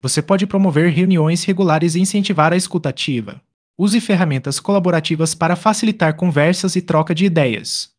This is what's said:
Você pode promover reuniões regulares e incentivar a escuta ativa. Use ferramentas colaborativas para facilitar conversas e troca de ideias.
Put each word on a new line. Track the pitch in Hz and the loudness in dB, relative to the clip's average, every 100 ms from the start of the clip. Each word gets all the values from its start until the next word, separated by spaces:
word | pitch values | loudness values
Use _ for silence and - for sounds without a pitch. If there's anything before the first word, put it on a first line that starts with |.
Você | 135 - | -2 -4
pode | 147 196 202 | 0 0 0
promover | 196 196 147 175 | 0 2 2 2
reuniões | 151 185 180 156 170 | 2 2 2 2 0
regulares | - 185 190 156 170 165 | -2 0 2 2 0 0
e | |
incentivar | 190 208 196 151 156 | 0 0 -2 2 2
a | 175 | 2
escuta | 180 175 151 | -2 -4 -4
ativa. | 127 - 127 104 - _ _ _ - | -6 -4 -4 -6 -14 _ _ _ -4
Use | 196 226 | 0 0
ferramentas | 233 185 175 135 139 139 | 0 0 2 0 -4 -6
colaborativas | - 202 180 165 156 156 160 - | 0 0 2 0 0 -2 -2 0
para | 170 175 | -2 0
facilitar | 220 214 226 214 160 156 | 0 0 -2 0 0 0
conversas | 180 147 151 180 190 185 | 0 2 2 2 -2 -4
e | |
troca | 180 156 156 | 0 0 0
de | 165 196 | 0 2
ideias. | 165 135 107 - - - | 2 0 -2 -6 -10 -10